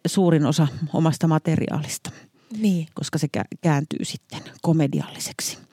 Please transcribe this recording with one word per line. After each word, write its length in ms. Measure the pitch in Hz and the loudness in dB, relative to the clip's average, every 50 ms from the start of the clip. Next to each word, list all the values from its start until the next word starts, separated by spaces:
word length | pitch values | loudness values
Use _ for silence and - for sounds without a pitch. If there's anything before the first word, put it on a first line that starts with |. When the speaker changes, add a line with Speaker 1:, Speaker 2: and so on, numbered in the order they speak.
| - | -2
Speaker 1:
suurin 400 | 165 - 202 185 175 165 151 151 | 0 2 2 4 6 6 4 4
osa 200 | 147 151 165 156 135 - - 165 147 | 4 4 2 2 2 0 -4 -6 -2
omasta 360 | - 151 160 160 - - - 165 | 0 2 2 2 2 2 2 2
materiaalista. 840 | 156 156 - 165 160 - - - - 151 151 - - - - - - - - _ _ _ _ - 226 214 | 2 2 2 0 0 0 0 -2 -4 -6 -6 -6 -10 -10 -10 -14 -16 -16 -20 _ _ _ _ -12 -4 0
Speaker 2:
Niin. 280 | 220 202 185 170 160 - - | 2 2 2 2 -2 -4 -8
Speaker 1:
Koska 240 | - 156 - - 147 | -10 -6 -6 -4 -2
se 80 | 156 143 - | -2 -2 -2
kä-, 200 | 104 - - - - | -4 -6 -6 -6 -2
kääntyy 420 | - 165 147 139 151 - - - - | 2 2 2 2 0 -2 -4 -6 -6
sitten 360 | - - - _ _ - - - - - - | -6 -8 -12 _ _ -16 -16 -16 -18 -14 -2
komedialliseksi. 960 | - 170 160 160 147 139 147 147 143 - - - - - - - - - - - - - | 2 2 4 4 4 2 0 -2 -4 -6 -8 -10 -10 -10 -8 -8 -8 -8 -8 -10 -16 -20